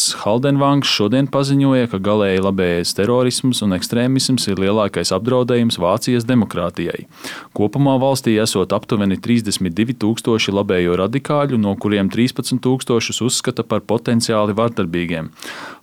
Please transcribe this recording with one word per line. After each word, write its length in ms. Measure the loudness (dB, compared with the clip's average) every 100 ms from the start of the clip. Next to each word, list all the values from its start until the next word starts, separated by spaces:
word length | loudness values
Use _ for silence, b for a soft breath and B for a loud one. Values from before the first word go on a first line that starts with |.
| -2 -2
Haldenvangs 680 | 0 2 2 2 2 2 0
šodien 380 | 0 2 2 2
paziņoja, 600 | 0 2 2 4 2 0
ka 80 | -2
galēji 400 | 0 2 2 2
labējais 520 | 2 2 0 0 -2 0
terorisms 680 | 2 2 2 0 -2 0
un 140 | 0 -2
ekstrēmisms 720 | -2 0 2 0 0 0 0
ir 120 | 0
lielākais 480 | 2 2 0 -2 -2
apdraudējums 640 | -2 0 0 2 2 0 0
Vācijas 480 | 0 0 0 -2 2
demokrātijai. 800 | 2 2 -2 -4 -4 -6 -6 -12 B B B B
Kopumā 400 | -2 -2 2 2 4
valstī 320 | 2 0 2 2
esot 320 | 2 0 0
aptuveni 460 | -2 0 0 0 -2
trīsdesmit 560 | 0 0 0 -2 -2 0
divi 180 | -2
tūkstoši 600 | 0 -2 0 0 0 0 0
labējo 420 | 0 2 2 2
radikāļu, 560 | 0 -2 -2 0 0 0
no 160 | 0 -2
kuriem 320 | 0 0 0
trīspadsmit 540 | 0 0 -2 -4 -2 0
tūkstošus 560 | -2 0 -2 0 -4 -2
uzskata 340 | -2 -4 -4
par 220 | -2 -4 -2
potenciāli 720 | -2 0 0 2 0 0 0
vardarbīgiem. 720 | 0 0 -2 -2 -2 -4 -8 B B B B B